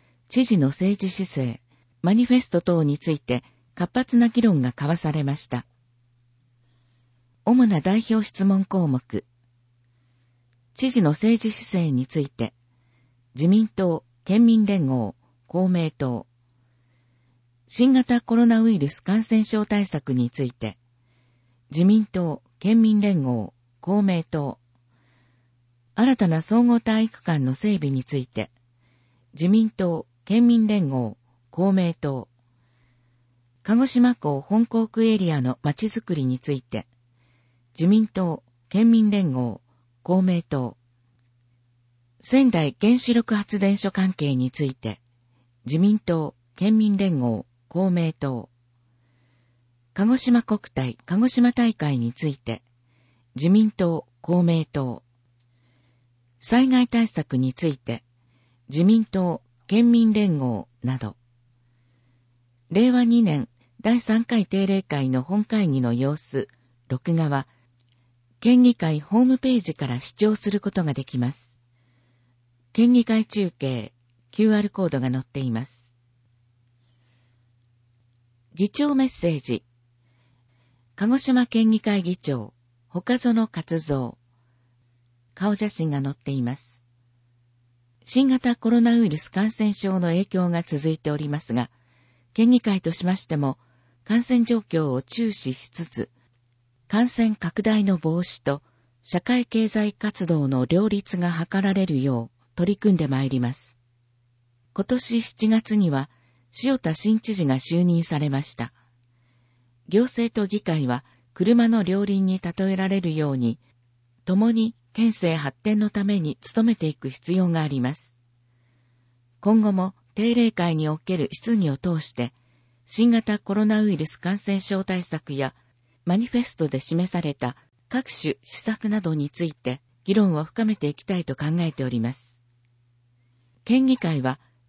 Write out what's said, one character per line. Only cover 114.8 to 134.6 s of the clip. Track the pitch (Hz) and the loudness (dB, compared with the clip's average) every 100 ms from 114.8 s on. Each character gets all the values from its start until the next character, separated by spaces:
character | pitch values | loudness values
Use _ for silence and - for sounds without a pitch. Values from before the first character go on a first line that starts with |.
| _ | _
県 | - 226 | 0 0
政 | 214 175 160 | 2 -2 -2
発 | 143 - | -4 -6
展 | 214 214 | -2 0
の | 214 | 0
た | 208 | -2
め | 202 202 | -2 -2
に | 151 - - | -2 -6 -6
努 | - | 0
め | 226 220 | 2 2
て | 156 | -2
い | |
く | - 135 | -6 -10
必 | - - | -10 -4
要 | 185 180 | 0 0
が | 165 | 0
あ | 151 | -2
り | 139 | -2
ま | 127 | -4
す。 | 151 - _ _ _ _ _ _ _ _ _ _ _ _ _ | -6 -14 _ _ _ _ _ _ _ _ _ _ _ _ _
今 | 202 220 | 2 4
後 | 214 | 4
も | 190 185 - _ | 0 -2 -8 _
定 | - 226 | -4 0
例 | 240 226 | 2 2
会 | - 175 160 | 0 -2 0
に | 156 | -2
お | 156 | -4
け | - 180 | -4 -4
る | 139 | -4
質 | - 226 226 | -6 -2 0
疑 | 160 | 0
を | 135 | -2
通 | 180 156 | -4 -4
し | - | -6
て、 | - 120 _ _ _ _ _ | -8 -8 _ _ _ _ _
新 | - - 240 | -8 0 2
型 | 226 220 208 | 2 0 -4
コ | - | -4
ロ | 196 | -2
ナ | 214 214 | 0 2
ウ | 214 | 0
イ | 160 | -2
ル | 156 | -6
ス | - | -6
感 | 175 202 | -6 -6
染 | - 196 | -4 -4
症 | - 196 | -4 -6
対 | 190 185 | -4 -6
策 | 175 160 - | -6 -10 -8
や、 | 139 131 - _ _ _ _ | -6 -6 -8 _ _ _ _
マ | - 190 | -2 -2
ニ | 240 | 0
フ | 240 | -2
ェ | |
ス | 247 - | -4 -4
ト | 156 | -4
で | 131 | -4
示 | - 165 180 | -4 -4 -2
さ | 175 | -4
れ | 160 | -6
た | 139 123 - _ _ - | -6 -8 -8 _ _ -8
各 | 247 - | -8 -6
種 | - 156 - | -8 -6 -8
施 | - - | -10 -10
策 | - 220 214 | -8 -6 -4
な | 214 | -4
ど | 175 | -2
に | 156 143 | -4 -4
つ | - | -6
い | 165 | -8
て | - 127 127 _ _ | -8 -8 -8 _ _
議 | - | 0
論 | 202 196 | 2 2
を | 156 | 2
深 | 156 - | -4 -4
め | 220 208 | -2 -2
て | 147 | -4
い | |
き | - | -6
た | - 185 | -6 -6
い | |
と | 160 131 | -6 -6
考 | 147 170 | -4 -2
え | 165 | -2
て | - | -4
お | 131 | -4
り | 123 | -4
ま | 117 | -4
す。 | 131 - _ _ _ _ _ _ _ _ _ _ _ _ _ | -8 -16 _ _ _ _ _ _ _ _ _ _ _ _ _
県 | - 254 262 | 0 2 2
議 | 254 | 0
会 | 170 151 | -2 -2
は | 127 131 _ _ | -2 -6 _ _